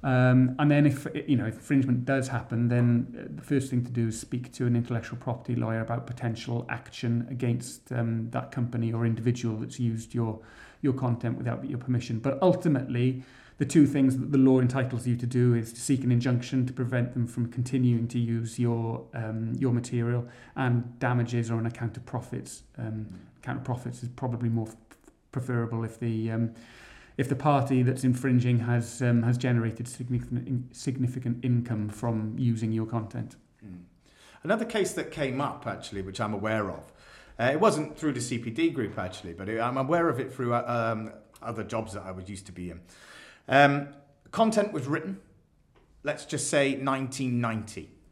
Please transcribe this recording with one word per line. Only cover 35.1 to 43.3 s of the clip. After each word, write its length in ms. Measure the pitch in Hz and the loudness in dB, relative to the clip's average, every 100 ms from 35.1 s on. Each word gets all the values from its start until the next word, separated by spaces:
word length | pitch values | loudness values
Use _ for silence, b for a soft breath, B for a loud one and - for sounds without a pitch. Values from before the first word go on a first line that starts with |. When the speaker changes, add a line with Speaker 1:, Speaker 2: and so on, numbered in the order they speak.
Speaker 3:
came 300 | - 139 127 | -4 -2 -2
up, 260 | 143 - 120 | -4 -4 -8
actually, 360 | 92 - 98 | -8 -8 -8
which 180 | 95 95 | -8 -4
I'm 140 | 107 | -2
aware 360 | 104 107 110 101 | -2 0 0 -2
of, 220 | 85 - - B B B - | -6 -14 -20 B B B -2
uh, 120 | 120 | 0
it 80 | 147 | 4
wasn't 380 | 214 151 151 - | 4 4 -4 -4
through 140 | 156 | -2
the 80 | 123 | -2
C 180 | 113 120 | -4 -4
P 120 | 117 | -4
D 200 | 113 165 | 0 0
group, 280 | 139 104 - | 0 -4 -4
actually, 340 | 92 - 90 | -6 -8 -12
but 160 | 85 98 | -8 -6
it, 120 | 113 | -2
I'm 160 | 120 131 | 0 0
aware 320 | 135 170 170 | 0 2 2
of 120 | 127 | 0
it 120 | 131 | -4
through, 220 | - 123 | -4 0
uh, 380 | 120 117 120 113 | 0 0 0 0
um, 200 | 110 107 - - - | -2 -6 -14 -20 -14
other 220 | - 110 | -10 -8
jobs 280 | 101 113 104 | -6 -6 -6
that 100 | 101 | -10
I 100 | 95 | -10
was 160 | 92 90 | -12 -12
used 180 | 98 - | -14 -14
to 60 | |
be 180 | 90 87 | -12 -10
in. 100 | 82 - B B B B | -12 -18 B B B B